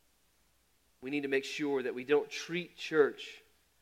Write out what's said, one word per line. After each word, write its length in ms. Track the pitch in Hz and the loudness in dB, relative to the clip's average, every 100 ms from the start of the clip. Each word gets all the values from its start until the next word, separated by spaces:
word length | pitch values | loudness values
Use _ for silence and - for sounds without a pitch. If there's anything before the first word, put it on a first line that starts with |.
| _ _ _ _ _ _ _ _ _ _ | _ _ _ _ _ _ _ _ _ _
We 80 | 127 | -6
need 140 | 147 | -4
to 60 | 139 | 0
make 160 | 135 135 | 0 -2
sure 360 | - 147 139 | -4 -2 0
that 140 | 120 123 | -2 -6
we 80 | |
don't 260 | 127 147 - | 2 2 2
treat 460 | - - 175 170 - | -8 -6 -6 -8 -12
church 500 | - 160 131 - - - _ _ _ _ | 2 6 6 4 -14 -18 _ _ _ _